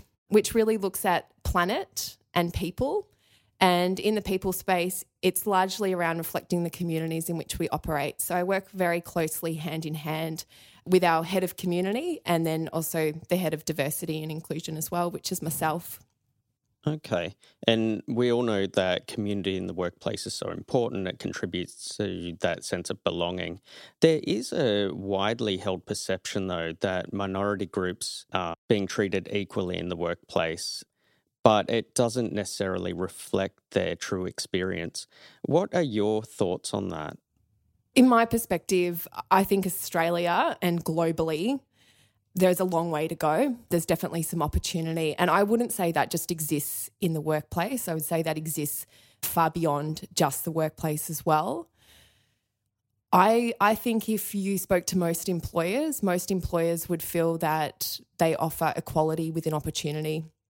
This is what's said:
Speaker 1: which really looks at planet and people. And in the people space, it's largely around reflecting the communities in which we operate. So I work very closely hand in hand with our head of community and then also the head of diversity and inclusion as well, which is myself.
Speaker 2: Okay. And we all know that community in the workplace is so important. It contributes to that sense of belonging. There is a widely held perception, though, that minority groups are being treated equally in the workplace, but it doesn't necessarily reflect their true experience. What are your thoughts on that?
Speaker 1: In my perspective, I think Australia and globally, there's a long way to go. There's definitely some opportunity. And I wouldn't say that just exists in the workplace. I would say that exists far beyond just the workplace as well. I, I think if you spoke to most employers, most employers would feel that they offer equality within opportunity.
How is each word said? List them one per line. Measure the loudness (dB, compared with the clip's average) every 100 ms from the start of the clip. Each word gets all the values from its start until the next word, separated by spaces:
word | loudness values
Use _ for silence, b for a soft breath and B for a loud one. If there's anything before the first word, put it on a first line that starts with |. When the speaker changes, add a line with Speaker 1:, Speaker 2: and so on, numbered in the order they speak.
| b b 2
Speaker 1:
which | 4 4
really | 2 2 2
looks | 0 0
at | 2 2 0 _
planet | 0 2 2 0 -4 -8 -8 -10 _
and | 0 0
people. | 0 -4 -2 0 -2 -4 b b b b 2
And | 4 4 2 0
in | 0
the | -2
people | 0 -2 -2
space, | -4 0 0 0 -4 -10 _
it's | 0 0 2
largely | 2 2 0 -2
around | 0 0 0
reflecting | -4 -6 -2 0
the | 0
communities | -2 -2 -2 -2 -2 -4
in | -4
which | -6 -4
we | -2
operate. | -2 -2 -2 -2 -4
So | -4 -2
I |
work | 0 0 -2
very | 0 0 0
closely | -2 -2 -2 -2 -4
hand | -4 -4 -4 -4
in |
hand | -6 -4 -4 -4 -6 -12 B B B 2
with | 4
our | 6 4
head | 2 0
of | 0 -2
community | -2 0 0 0 -2 -4
and | 0 2 2
then | 0 -2
also | -4 -2 0 -2 -2 -2
the | 0
head | 0
of | -2
diversity | -4 -2 -2 -2 -4 -4
and | -6
inclusion | -8 -6 -8 -6 -8
as | -4
well, | -2 -2
which | -4 -6
is | -6
myself. | -4 -2 -2 -2 -6 -16 _ _ _ _ _ _ _ _ -4
Speaker 2:
Okay. | -4 -2 -4 -4 -8 b b 0
And | 2 2 -2 -2
we | 0 2
all | 2
know | 2 0 0
that | 2 2 0 -4
community | -4 -2 -2 -2 -4
in | -4
the |
workplace | -4 -4 -4 -6 -6 -6
is |
so | -6 -6
important. | -8 -2 0 0 -2 -6
It | -6
contributes | -8 -6 -4 -4 -6 -10 -10 -4
to | -4 -4 -8 -4
that | -2 -2
sense | -4 -6 -6
of | -4
belonging. | -4 0 -2 -2 -6 -8 B B B B
There | 4 4
is | 0 -2 -2
a | 0 2 2 0
widely | -2 -2 0 0 0 0 -2
held | -2 -4 -4
perception, | -6 -4 -4 -4 -4 -2
though, | -2 -4 -2
that | -2 -2 -4
minority | -4 -4 -2 0 -2
groups | -4 -4 -4 -4 -8 -10 -6
are | -4 -4 -4 0
being | 2 2
treated | 0 0 0 -2
equally | -4 -4 -4 -2 -2
in | -4
the | -4
workplace, | -4 -4 -4 -2 0 -2 -8 -10 -14 _ _ _ _ _
but | 4 4 2
it | -2 -2
doesn't | 0 0 0 -4
necessarily | -4 -6 -4 -2 -2 -4
reflect | -4 -6 -8 -4 -2 -2 _ _
their | -2 -2 -4
true | -4 -4 -4
experience. | -8 -6 -2 -2 -2 -6 -8 -14 B B B
What | 0 0 2
are | 0
your | 0 2 2 0
thoughts | -2 -2 -2 -2 -4
on | -4 -4
that? | -6 -8 -10 _ _ _ _ _ _ _
Speaker 1:
In | 6 8
my | 8 6
perspective, | 2 0 -2 2 2 2 -2 -8 -8 2
I | 4
think | 6 2
Australia | 2 -2 -2 0 2 2 2 2 2 0
and | 0 0
globally, | 0 2 2 2 0 0 0 -2 -4 b b b b b _ 4
there's | 4 4
a |
long | 2 0 0
way | 0 -2
to |
go. | 0 2 2 2 -2 -2
There's | 0 2
definitely | 0 0 -4
some | -4 -2
opportunity. | 0 0 -2 -4 -2 -2 -2 2
And | 4
I | 4
wouldn't | 4 4 2
say | 0 0
that | 2 2
just | 0 -2
exists | -2 0 -2 -2 -6 -10 -2
in | 0
the | 0
workplace. | 0 0 0 -2 -2 -2 -2
I |
would | -4
say | 0 0
that | 0 -2
exists | -4 -2 -2 -4 -10 b b b
far | -2 2 4
beyond | 4 0 2 -2 -6 -4
just | 2 2 2
the | -2
workplace | 0 0 0 -2 -2 -4
as | -4
well. | 2 4 2 -4 -8 b b b b b b b b _ _ _ _ _ _
I, | 6 6 6 2 2
I | 2 2
think | 2 0 0
if | -2 -2
you | -4 0 0
spoke | 2 2 2
to | 2
most | 2 0 0
employers, | -2 -2 -2 0 0 -2 0
most | 0 0 0
employers | -2 0 2 2 0 -2
would | -4
feel | -2 0 2 2
that | 2 0 -2 -4 -8 -8 -8 0
they | 2
offer | 2 -2 0 -2
equality | -2 -2 2 2 2 -2
within | -2 -2
opportunity. | -2 -2 -4 -4 -4 -2 -4 -6 _ _